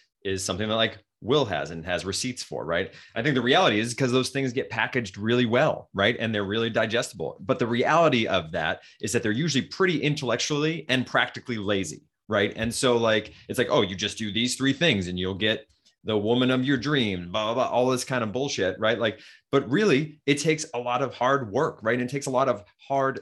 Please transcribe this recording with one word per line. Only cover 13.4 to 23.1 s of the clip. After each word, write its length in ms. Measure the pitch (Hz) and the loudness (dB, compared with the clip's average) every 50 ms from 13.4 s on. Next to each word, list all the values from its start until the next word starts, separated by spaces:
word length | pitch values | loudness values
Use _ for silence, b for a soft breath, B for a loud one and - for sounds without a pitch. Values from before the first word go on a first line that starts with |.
| b b | b b
it's 80 | 107 | -2
like, 120 | 131 120 - | -2 0 2
"Oh, 100 | - 120 | 2 2
you 140 | 104 90 98 | 2 0 -2
just 240 | 85 104 101 - - | -4 -4 -4 -4 -4
do 120 | 110 104 | -6 -4
these 260 | 92 113 120 123 - | -2 -2 -2 -2 -2
three 160 | - 131 135 135 | 0 0 0 0
things 340 | - 170 165 113 98 87 | 2 2 2 2 2 0
and 100 | 90 90 | -2 -4
you'll 160 | 90 92 92 95 | -4 -4 -4 -2
get 320 | 87 107 107 110 - - _ _ _ _ _ _ _ - | 0 0 0 0 -2 -6 _ _ _ _ _ _ _ -4
the 120 | 113 110 | -2 0
woman 360 | 104 101 110 120 127 127 127 | 0 2 2 2 2 2 2
of 120 | 131 127 127 | 2 2 0
your 140 | 143 139 | 0 0
dreams," 480 | 120 110 147 151 135 113 104 92 87 87 | 0 0 0 0 0 0 0 -2 -4 -6
blah, 200 | 87 95 107 107 | -4 -4 -2 -2
blah, 200 | 110 117 113 104 | -2 0 0 0
blah, 100 | - - | 0 2
all 140 | 120 123 131 | 2 2 2
this 140 | 127 120 - | 2 0 -2
kind 200 | - 131 123 113 | -2 -2 -2 -2
of 80 | 104 | -2
bullshit, 480 | 101 127 143 139 - - 92 92 92 90 | -4 -4 -4 -4 -2 -2 -2 -2 0 0
right? 200 | 110 110 117 107 | 0 0 2 2
Like, 200 | 113 107 - B B B B B B B | 0 -2 -2 B B B B B B B
but 160 | - 139 110 107 | 0 0 2 2
really, 500 | 139 202 220 196 135 139 156 156 - - - | 2 2 4 4 4 4 2 -2 -8 -4 0
it 100 | 143 143 | 0 2
takes 300 | 147 160 160 156 156 - - - | 2 2 0 0 0 -2 -6 -6
a 40 | 123 | -6
lot 220 | 120 123 123 127 | -2 -2 -2 0
of 140 | 139 120 - | -2 -2 -2
hard 360 | - 123 131 139 135 120 101 | 0 2 2 2 2 0 -2
work, 280 | 98 131 160 123 - - | 0 0 0 -2 -2 -2
right? 180 | 107 113 120 123 | 0 0 0 0
And 80 | 123 | 0
it 40 | 123 | -2
takes 160 | 143 139 - | -4 -4 -4
a 40 | 139 | -2
lot 160 | 127 123 135 | 0 2 2
of 160 | 127 117 - - b b | 2 0 -2 -6 b b
hard 440 | b - - 139 135 135 135 | b -6 -2 0 0 0 0